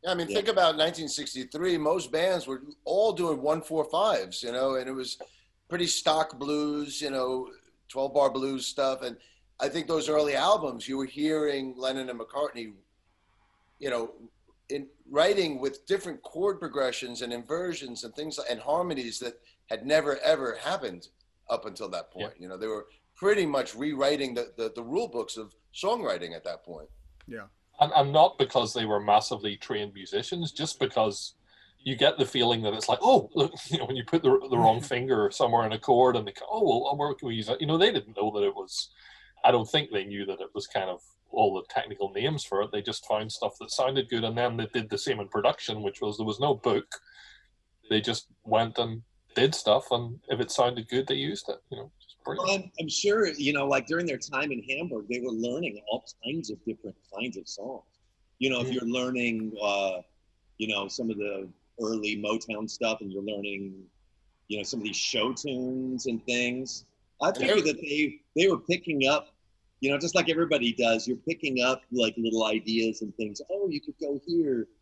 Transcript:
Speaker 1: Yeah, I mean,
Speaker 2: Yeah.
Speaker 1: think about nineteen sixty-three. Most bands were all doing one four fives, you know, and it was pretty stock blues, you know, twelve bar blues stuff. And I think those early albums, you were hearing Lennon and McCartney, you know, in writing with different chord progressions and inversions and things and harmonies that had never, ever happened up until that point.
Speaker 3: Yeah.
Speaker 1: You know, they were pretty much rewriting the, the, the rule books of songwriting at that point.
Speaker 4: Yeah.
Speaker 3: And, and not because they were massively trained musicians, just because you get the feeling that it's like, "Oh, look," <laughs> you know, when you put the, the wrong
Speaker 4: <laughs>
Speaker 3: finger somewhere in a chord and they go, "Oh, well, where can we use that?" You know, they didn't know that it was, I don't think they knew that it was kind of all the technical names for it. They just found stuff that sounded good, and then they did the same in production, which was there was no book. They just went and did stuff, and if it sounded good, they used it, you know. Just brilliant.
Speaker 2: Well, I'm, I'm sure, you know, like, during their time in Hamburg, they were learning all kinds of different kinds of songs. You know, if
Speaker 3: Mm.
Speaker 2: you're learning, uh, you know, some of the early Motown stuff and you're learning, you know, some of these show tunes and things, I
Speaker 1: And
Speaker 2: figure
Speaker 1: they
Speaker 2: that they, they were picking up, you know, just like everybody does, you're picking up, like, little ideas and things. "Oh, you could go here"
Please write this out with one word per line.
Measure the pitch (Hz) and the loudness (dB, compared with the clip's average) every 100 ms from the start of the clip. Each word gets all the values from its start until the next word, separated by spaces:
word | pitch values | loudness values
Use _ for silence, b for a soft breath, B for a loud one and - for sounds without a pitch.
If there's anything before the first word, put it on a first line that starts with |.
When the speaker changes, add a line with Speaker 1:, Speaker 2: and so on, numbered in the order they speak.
Speaker 1:
Yeah, | 170 | -2
I | 180 | -2
mean, | 165 | 0
Speaker 2:
Yeah. | 208 | 0
Speaker 1:
think | 202 | 2
about | 196 170 156 | 4 4 4
nineteen | 160 165 151 | 0 0 -6
sixty-three. | - 135 127 127 151 180 170 | -6 -8 -8 -10 -4 0 2
Most | 151 180 147 | 2 2 0
bands | 156 180 180 131 | 0 2 0 -2
were | 131 143 - - | -8 -10 -12 -2
all | 180 220 | 4 4
doing | 175 170 147 | 4 0 0
one | 139 165 | 0 0
four | 160 160 | 0 -2
fives, | 151 160 214 147 95 92 | 0 2 2 2 -2 -8
you | 120 | -6
know, | 123 135 131 | -2 0 0
and | 127 | -4
it | |
was | 131 127 - B B B _ _ | -6 -8 -10 B B B _ _
pretty | 175 170 | -4 -2
stock | - - 156 156 139 | 0 2 2 0 -4
blues, | 143 147 147 147 143 139 | -2 0 0 -2 -6 -6
you | 147 | -4
know, | 135 127 131 123 - _ _ _ | -2 -2 -2 -6 -14 _ _ _
twelve | 131 139 | -4 0
bar | 139 139 | 4 4
blues | 131 135 135 123 | 2 -2 -2 -6
stuff. | - 135 135 | 0 0 0
And | 131 117 b b b _ | -6 -10 b b b _
I | 139 | -4
think | 170 165 | -2 0
those | 165 151 | 0 2
early | 151 147 135 | 2 4 4
albums, | 160 214 151 120 123 | 4 4 2 -6 -6
you | 135 | -4
were | 131 143 | -4 -2
hearing | 151 156 151 139 131 123 | 0 2 0 0 -4 -4
Lennon | 127 131 127 | -4 -2 -6
and | 120 | -8
McCartney, | 113 135 113 120 113 98 _ _ _ _ _ _ _ _ _ _ | -8 -4 -4 -4 -12 -14 _ _ _ _ _ _ _ _ _ _
you | 139 | -4
know, | 120 113 - 117 _ _ _ _ | -2 -4 -10 -20 _ _ _ _
in | 143 139 _ - | -8 -8 _ -4
writing | 139 175 202 170 135 | 4 4 4 0 0
with | 139 139 - | -4 -6 -2
different | 196 185 143 | -2 -2 -12
chord | - 160 196 196 | -12 -2 0 0
progressions | 165 139 131 120 127 120 | -4 0 0 -2 -8 -8
and | 123 | -8
inversions | 120 117 160 180 165 135 117 | -8 -4 -4 -4 -6 -8 -12
and | 117 | -12
things | 131 156 147 - | -10 -8 -6 -4
and | 127 | -4
harmonies | 123 156 180 143 120 110 | 0 0 0 -4 -6 -8
that | 123 - b b _ | -10 -10 b b _
had | 110 120 | -8 2
never, | 156 143 135 | 2 2 0
ever | 143 156 131 107 | 2 2 0 -4
happened | 143 190 123 87 - _ _ _ _ | -4 -4 -4 -10 -18 _ _ _ _
up | 120 110 | -4 -4
until | 95 101 | -10 -8
that | 92 - | -8 -10
point. | 92 87 78 | -10 -10 -10
Speaker 3:
Yeah. | |
Speaker 1:
You | 90 | -14
know, | 92 | -8
they | 110 | -6
were | 107 104 b b _ | -6 -10 b b _
pretty | 190 208 165 | 2 4 2
much | 139 123 110 | 0 -2 -4
rewriting | 147 143 139 147 135 | -6 0 2 2 -2
the, | 120 120 - | -4 -6 -6
the, | 113 113 | -6 -6
the | |
rule | 117 165 233 | -4 -4 -2
books | 120 107 110 | -4 -6 -8
of | 107 _ _ | -14 _ _
songwriting | - 190 233 156 92 85 82 | -4 -2 0 0 -2 -4 -8
at | |
that | 95 82 | -8 -10
point. | - 82 76 - - - - | -12 -16 -16 -20 -20 -20 -16
Speaker 4:
Yeah. | 113 101 _ _ - | -16 -16 _ _ 2
Speaker 3:
And, | 147 151 | 4 6
and | 139 | 6
not | 151 180 - | 8 6 6
because | 131 - 117 | 2 2 2
they | 123 110 | -2 0
were | 104 | 0
massively | 104 107 - 117 107 101 | 6 6 6 -4 -4 -8
trained | - 104 104 | -6 -4 -4
musicians, | 98 92 - - 180 160 | -10 -4 -4 -2 -4 -4
just | - 156 - | -4 -6 -2
because | 135 - 110 98 - _ b b b b | -2 2 2 2 -10 _ b b b b
you | - 123 | -6 4
get | 143 - | 4 6
the | 131 | 0
feeling | 131 120 117 | 4 4 4
that | 107 | 0
it's | 107 - | -2 0
like, | 127 | 4
"Oh, | 220 269 - - | 8 8 6 0
look," | 143 - | 0 0
<laughs> | - | -6
you | 165 | -4
know, | 120 | -2
when | 131 | -4
you | |
put | 120 165 | 0 4
the, | 160 131 131 | 6 6 6
the | 123 | 6
wrong | 110 113 | 6 6
Speaker 4:
<laughs> | |
Speaker 3:
finger | - 123 131 120 104 | 0 -2 2 4 2
somewhere | - 123 117 113 | 4 4 4 2
in | |
a | 107 | -2
chord | - 123 127 120 | 4 8 8 6
and | 101 | 0
they | |
go, | - - | -8 -6
"Oh, | 214 | 2
well, | 202 117 139 143 | 4 4 2 0
where | 147 | -2
can | 135 131 | -2 -4
we | 113 | -4
use | 107 | -2
that?" | 123 | -2
You | 151 | 2
know, | 160 | 4
they | 208 | 4
didn't | 175 107 107 | 4 -4 -2
know | 107 | -2
that | 107 | 2
it | 101 98 | 0 0
was, | 95 - - B B B B B - | -8 -8 -10 B B B B B 6
I | |
don't | 120 110 | 6 2
think | 151 147 | -2 0
they | 104 95 | -4 -4
knew | 101 98 | -6 -6
that | 92 | -6
it | 98 107 | -6 -8
was | - | -6
kind | - 95 | -4 -4
of | 90 - _ _ | -6 -12 _ _
all | - 101 | 2 2
the | 95 - | 2 -4
technical | 131 110 98 101 | -6 -6 -6 -4
names | 95 131 151 | -2 -2 -2
for | - 98 | -2 -2
it. | 104 | 0
They | 104 | -2
just | 101 107 - | -4 -8 -2
found | 107 110 | -2 -2
stuff | - 104 - | -4 -6 -6
that | 113 | -10
sounded | - 131 135 123 | -2 0 0 -2
good, | 117 | -2
and | 117 113 | -2 0
then | 120 117 | 0 0
they | 110 | -2
did | 123 110 | -4 -2
the | 101 | -4
same | - 110 | -2 -2
in | 98 | -2
production, | 110 113 - - 110 | 2 2 2 -4 -4
which | 101 - | -4 -4
was | 107 104 | -6 -2
there | 110 | -4
was | 107 | 0
no | 143 139 | 0 2
book. | 127 104 - - B B B B B _ _ _ - | 2 2 0 -16 B B B B B _ _ _ 0
They | 107 | 0
just | 107 117 - _ | 2 -4 -6 _
went | - 110 113 110 | 2 2 2 -2
and | 117 113 - _ _ - | -4 -4 -12 _ _ 2
did | 135 | 4
stuff, | 156 - 104 - | 4 4 4 4
and | 120 120 120 - | -2 -2 -10 -6
if | 110 | -2
it | 117 | -2
sounded | - 123 123 113 | 4 2 2 -2
good, | 123 135 | -2 0
they | 123 | -2
used | 139 202 - | -2 -6 -8
it, | - _ | -10 _
you | 196 | -12
know. | - _ | -12 _
Just | - - | -20 -14
brilliant. | - 170 185 | -8 -4 0
Speaker 2:
Well, | 196 | 0
I'm, | 190 - | -4 -8
I'm | 160 | -4
sure, | - 202 208 196 | 0 2 4 2
you | 151 139 | 2 0
know, | 147 139 | 2 2
like, | 135 131 | 0 0
during | 165 175 | -2 -2
their | 127 | -4
time | - 135 147 | -4 -4 -2
in | 123 | -4
Hamburg, | 117 135 170 117 101 | -6 -6 -4 -8 -6
they | 120 | -4
were | 123 | -4
learning | 113 120 131 170 104 104 | -2 -2 -2 -4 -8 -6
all | 113 - - 117 | -6 -6 -14 -8
kinds | 160 110 | -6 -6
of | 107 - | -8 -8
different | 110 101 90 _ 98 | -8 -10 -16 _ -8
kinds | 123 95 | -8 -8
of | - | -12
songs. | - 110 123 _ _ _ _ _ _ | -12 -12 -12 _ _ _ _ _ _
You | 131 | 0
know, | 123 | 0
if | 127 | -2
Speaker 3:
Mm. | |
Speaker 2:
you're | 127 117 | -2 -2
learning, | 123 127 127 120 113 110 107 | -2 0 0 0 -2 -4 -2
uh, | 104 101 98 92 - _ _ _ _ _ | 0 2 0 -2 -10 _ _ _ _ _
you | 107 | -4
know, | 101 98 | -2 -4
some | - 113 | -4 -4
of | 101 | -2
the | 104 98 95 - _ - | -4 -6 -10 -16 _ -6
early | 110 110 104 104 | -4 -2 -2 -2
Motown | 104 113 113 107 107 | -2 -2 -4 -6 -6
stuff | - 113 110 | -2 -2 -2
and | 104 | -6
you're | 95 | -8
learning, | 101 104 101 98 98 95 95 _ _ _ _ _ _ | -6 -6 -8 -8 -10 -12 -20 _ _ _ _ _ _
you | 104 | -6
know, | |
some | 95 123 | -6 -6
of | 104 | -6
these | 101 | -4
show | - 120 117 | -2 0 -2
tunes | 131 147 127 127 131 131 127 131 | -2 -6 -6 -4 -4 -4 -4 -4
and | 113 - | -4 -2
things, | 123 123 123 131 - - _ _ _ | 0 0 -2 -8 -12 -14 _ _ _
I | 156 | -2
Speaker 1:
And | 196 | 0
Speaker 2:
figure | - 208 | 4 4
Speaker 1:
they | |
Speaker 2:
that | 156 123 | 4 -2
they, | 151 147 151 - _ 151 | -2 0 0 -2 _ 4
they | 190 | 4
were | 180 | 4
picking | - 180 180 147 135 | 0 -2 0 2 4
up, | 151 - _ _ _ _ _ | 2 0 _ _ _ _ _
you | 135 | 0
know, | 143 | 0
just | 165 175 | 2 2
like | 165 | 2
everybody | 160 165 120 120 | 2 2 2 2
does, | 113 117 113 113 | 2 2 2 0
you're | 123 | -4
picking | - 165 151 127 | -4 -4 -2 0
up, | 123 131 _ | 2 0 _
like, | 123 110 107 | 0 0 0
little | 113 113 110 | 0 2 2
ideas | 110 107 113 113 107 | 0 0 0 0 -2
and | 107 98 | -8 -6
things. | 107 101 - | -8 -8 -6
"Oh, | 196 196 | -4 -2
you | 147 | -4
could | - 139 | -8 -8
go | 147 143 156 | -6 -6 -2
here" | 170 151 123 104 _ | 0 2 0 -2 _